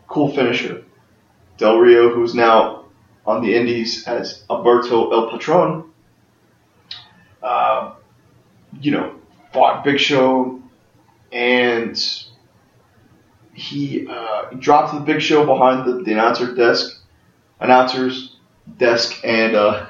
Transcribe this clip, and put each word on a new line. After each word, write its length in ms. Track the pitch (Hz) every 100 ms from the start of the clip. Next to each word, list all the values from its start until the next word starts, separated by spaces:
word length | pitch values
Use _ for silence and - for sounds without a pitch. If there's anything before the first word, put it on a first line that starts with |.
| -
cool 260 | 151 143
finisher. 500 | 135 120 123 - 87 - _ _ _ _ _ _ -
Del 200 | 107 113
Rio, 320 | 120 117 120
who's 240 | 120 117
now 520 | 120 117 110 - - - _ _ _ 107
on 160 | 110
the 120 | 110 117
Indies 520 | 120 120 110 - -
as 360 | - - - -
Alberto 600 | - 120 120 - 117 104
El 180 | 113 113
Patron, 640 | 117 - 175 156 156 - _ _ _ _ _ _ _ _ _ _ - - _ _ _
uh, 500 | 127 123 117 110 - - _ _ _ _ _ _ _ 143
you 100 | 143
know, 240 | - - - _ _ _
fought 300 | 127 131 -
Big 160 | 143 143
Show, 640 | - 139 131 131 127 - - _ _ _ _ _ _
and 640 | 120 120 123 123 117 113 - - - - _ _ _ _ _ _ _ _ _ _ _ _
he, 540 | - - 143 139 - -
uh, 380 | 120 113 107 - 127
dropped 360 | 143 147 -
the 80 | 147
Big 200 | 143 151
Show 240 | - 151 147
behind 400 | 131 127 131 127
the, 180 | 123
the 100 | 107
announcer 420 | 107 117 117 123 -
desk, 440 | 117 - - - _ _ _ _ _ _
announcer's 760 | 127 127 127 131 127 131 - _ _ _ - -
desk, 420 | 123 120 - -
and, 320 | - 113 113 107
uh, 300 | 104 -